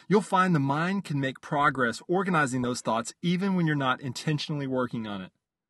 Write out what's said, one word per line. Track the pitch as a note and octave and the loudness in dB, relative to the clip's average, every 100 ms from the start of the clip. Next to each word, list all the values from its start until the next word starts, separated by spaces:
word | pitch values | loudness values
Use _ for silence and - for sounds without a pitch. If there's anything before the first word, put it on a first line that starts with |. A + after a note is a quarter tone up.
| - | 0
you'll | G#3 | 2
find | - F#3 F#3 | 4 2 4
the | D#3 | 4
mind | C#3 C#3+ F3 G3 - | 2 0 0 -2 -2
can | C#3+ | -2
make | C3+ B2+ | -2 -6
progress | - D3 D3 C3+ A#2+ A2 - | -4 2 2 4 0 0 -2
organizing | F3+ F#3+ E3+ C3+ B2+ | 0 2 2 2 0
those | B2 B2 | -2 -2
thoughts | - A2+ A#2 - | -2 -2 -2 -4
even | E3+ F3 G3 F#3 | -2 0 0 2
when | D#3+ | 2
you're | D3 | 2
not | C3 B2+ | 0 -2
intentionally | C3+ - - D3 - D3 C3+ | -4 -6 -2 -2 -4 -6 -2
working | B2+ B2 B2 A2 | -2 -2 -4 -8
on | G2 | -10
it. | F2+ _ _ _ | -12 _ _ _